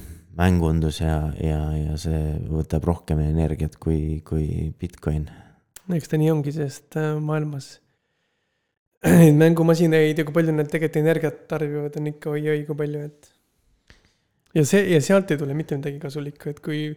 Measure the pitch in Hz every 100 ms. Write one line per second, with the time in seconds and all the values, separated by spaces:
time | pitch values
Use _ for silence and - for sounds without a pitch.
0 | - - - 82 90 90 82 80 78 76
1 | 80 78 78 71 78 78 76 78 76 76
2 | 80 80 78 76 80 78 78 78 85 85
3 | - 78 76 80 78 78 78 - 80 80
4 | 78 78 - 80 76 80 80 - 87 -
5 | - 76 73 - - _ _ - - 170
6 | - 156 156 156 143 156 143 - _ 156
7 | 156 151 151 156 151 139 - - _ _
8 | _ _ _ _ _ _ _ _ _ _
9 | 160 175 165 147 160 165 165 165 170 160
10 | 156 156 151 156 165 156 147 160 156 156
11 | 156 160 151 147 - 151 147 147 147 151
12 | 151 151 156 147 151 151 147 147 147 147
13 | 147 - _ _ _ _ _ _ _ _
14 | _ _ _ _ _ 165 143 196 190 165
15 | 135 196 190 160 139 147 156 143 147 143
16 | 151 147 143 147 151 147 - 151 151